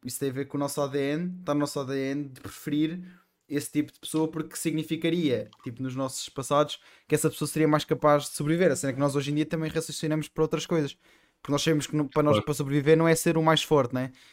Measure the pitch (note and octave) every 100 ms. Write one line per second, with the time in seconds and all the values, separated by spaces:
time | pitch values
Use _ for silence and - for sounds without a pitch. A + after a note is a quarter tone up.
0 | B2+ - C#3 B2+ C#3 C#3+ C#3 D3 C#3+ C#3
1 | C#3 D3+ F3+ F3+ - D3 C#3+ D3 C3 C3+
2 | C3+ C#3+ C#3 B2+ - - - D3 D#3 F3+
3 | F3+ - _ _ - C#3+ C#3 D3+ D3 -
4 | - D#3 D#3+ D#3 D#3 - E3+ D3+ D#3 D#3+
5 | E3+ E3+ D3+ A#2 G#2+ _ C3 A#2 C3 B2+
6 | C3 - - - B2+ D3 D3 - - -
7 | - D3+ D#3 - D3+ D#3 D#3 D3+ - D#3
8 | D3+ D3 C3+ - D3 E3 F3+ C3 C#3 B2+
9 | C#3+ C#3 C#3 D3 D3+ E3 D#3 D#3+ D#3 -
10 | D#3+ D#3 D3 - D#3 D#3+ - E3+ C#3+ -
11 | _ _ _ _ - C#3 - D3+ - D3+
12 | C#3 D3+ D3 C#3 B2+ D3 C#3 C#3+ C#3 D#3+
13 | E3 D#3+ E3+ D#3+ D#3+ D#3 - D3+ A#2+ B2+
14 | C3 - -